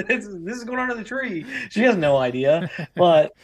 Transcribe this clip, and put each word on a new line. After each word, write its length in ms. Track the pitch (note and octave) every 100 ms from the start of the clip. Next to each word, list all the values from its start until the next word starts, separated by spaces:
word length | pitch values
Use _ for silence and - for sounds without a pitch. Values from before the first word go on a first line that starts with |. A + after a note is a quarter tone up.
| -
this 180 | A#3+ G#3
is, 180 | F3+
this 120 | F3 B3
is 80 |
going 140 | A3+ B3+
under 160 | B3+
the 80 | A#3
tree." 400 | - C4 B3 E3+ B3 C4+ -
She 100 | G3+
has 160 | B3 G3
no 200 | D3 C#3
idea. 540 | B2+ B2+ C3+ E3 F3 - D3+
But, 380 | - F3 D#3 D3 -